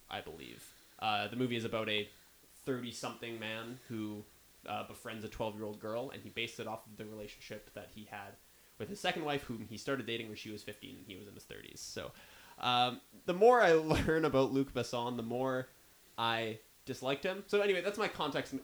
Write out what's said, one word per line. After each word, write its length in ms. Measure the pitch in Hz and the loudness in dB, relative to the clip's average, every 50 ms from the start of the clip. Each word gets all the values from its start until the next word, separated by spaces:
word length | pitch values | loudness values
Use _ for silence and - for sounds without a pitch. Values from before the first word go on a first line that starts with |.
| - - | -12 -8
I 100 | - 101 | -8 -8
believe. 440 | - - 80 80 69 58 58 - - - - - - - - - | -8 -8 -10 -12 -12 -14 -14 -16 -18 -20 -20 -20 -20 -20 -10 -4
Uh, 300 | - 110 107 101 104 104 | -2 0 0 0 0 -2
the 80 | 117 | 0
movie 200 | 123 127 123 120 | 0 0 2 0
is 80 | 117 110 | 0 0
about 240 | 110 117 110 110 110 | 0 0 0 0 2
a 200 | 107 104 104 - - - - - - - - - - - - | 0 0 0 -2 -8 -18 -20 -20 -20 -20 -20 -20 -20 -6 -4
thirty-something 760 | 143 131 123 120 120 110 - - 120 117 117 117 117 117 113 | -2 -2 -2 -4 -6 -6 -6 -6 -6 -6 -8 -8 -8 -6 -6
man 420 | 110 110 110 113 113 117 127 127 - - | -4 -4 -4 -6 -6 -8 -10 -12 -10 -6
who, 360 | 117 110 107 104 104 104 101 - - - - - - - - | -4 -4 -4 -4 -6 -8 -10 -14 -20 -20 -20 -20 -20 -12 -8
uh, 200 | - 104 107 104 | -6 -4 -4 -4
befriends 380 | - 110 - - 120 110 110 104 | -6 -12 -12 -10 -10 -8 -8 -8
a 40 | 107 | -8
twelve-year-old 520 | - - 117 110 104 107 110 104 107 104 | -4 -4 -4 -2 -2 -4 -6 -6 -6 -6
girl, 300 | - 107 110 120 127 139 | -6 -4 -4 -4 -4 -6
and 120 | - 104 | -8 -12
he 80 | - 104 | -14 -8
based 300 | - 117 117 113 - - | -4 -4 -4 -4 -4 -6
it 60 | 110 | -6
off 200 | 110 110 113 - | -6 -6 -8 -10
of 100 | 110 107 | -12 -14
the 80 | 104 110 | -12 -12
relationship 640 | 107 110 107 104 101 - - - - 110 107 - - - | -10 -10 -10 -10 -12 -12 -14 -12 -12 -12 -12 -12 -14 -14
that 160 | 107 90 - - | -14 -14 -14 -14
he 100 | 110 104 | -16 -14
had 320 | - 107 101 98 101 104 - - - - - - - - - | -12 -12 -12 -12 -12 -14 -18 -20 -20 -20 -20 -20 -18 -10 -8
with 100 | 110 - | -8 -8
his 120 | 202 - | -6 -4
second 240 | - 180 175 180 156 | -4 -2 -2 -2 0
wife, 180 | 147 143 139 | 0 0 -2
whom 240 | - - 120 107 107 104 | -2 -6 -8 -8 -8 -10
he 80 | 113 | -10
started 300 | 101 - 143 139 127 113 | -6 -4 -2 -2 -2 -2
dating 220 | 110 113 113 113 107 | -2 -4 -4 -4 -8
when 80 | 107 | -10
she 140 | 101 - 110 | -10 -10 -8
was 120 | 104 104 | -10 -8
fifteen 340 | - - 104 - - 95 98 | -10 -12 -12 -12 -14 -14 -14
and 100 | 104 104 | -14 -14
he 100 | 107 95 | -14 -14
was 100 | 95 104 | -14 -14
in 80 | 101 98 | -14 -16
his 80 | 101 - | -16 -16
thirties. 360 | - - 53 53 - - - | -14 -14 -14 -14 -14 -14 -12
So, 320 | - - - 104 78 - - - - - - - - - - - | -12 -10 -8 -8 -8 -8 -10 -14 -20 -20 -20 -20 -20 -20 -8 -2
um, 400 | - 123 123 123 123 123 120 123 - - - 101 - | 0 2 4 4 4 2 0 -4 -10 -18 -20 -6 -2
the 80 | - 175 | -2 6
more 260 | 180 214 240 247 240 | 10 10 12 12 12
I 120 | 214 175 | 10 10
<laughs> 0 | |
learn 520 | 165 160 156 156 151 - - - 156 160 160 | 8 8 6 4 4 4 4 4 4 4 4
about 280 | 147 131 135 135 - | 4 6 4 4 4
Luc 200 | 131 135 139 135 | 4 2 0 0
Besson, 440 | - 127 117 - - 120 117 123 123 | 0 -2 -2 0 -2 -2 -2 -2 -2
the 60 | 120 113 | -2 -4
more 440 | 113 120 123 131 131 127 127 127 - - - - - - - - - - | -2 -2 -2 0 0 0 -2 -4 -6 -12 -20 -20 -20 -20 -20 -20 -10 -4
I 440 | - 113 117 113 113 117 110 107 110 - - - - - | 0 2 2 2 2 0 -2 -4 -6 -10 -18 -20 -10 -8
disliked 400 | - 123 - 127 131 143 139 - | -8 -6 -2 0 0 0 2 0
him. 200 | 185 185 196 202 | -2 -2 -4 0
So 140 | - 202 208 | 2 4 4
anyway, 200 | 202 202 190 180 | 6 6 4 4
that's 180 | 175 202 202 214 | 2 0 0 2
my 100 | 208 175 | 0 0
context 460 | - - 165 147 135 147 127 - 139 | 0 0 0 0 0 0 -2 -2 -4
m-, 60 | 131 | -8